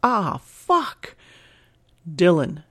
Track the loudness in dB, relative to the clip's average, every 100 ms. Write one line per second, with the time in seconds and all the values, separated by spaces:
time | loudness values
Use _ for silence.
0 | 0 0 -2 -6 -12 -20 -2 0 0 -10
1 | -20 -20 _ -20 _ _ _ _ _ _
2 | -16 0 4 4 0 -6 -14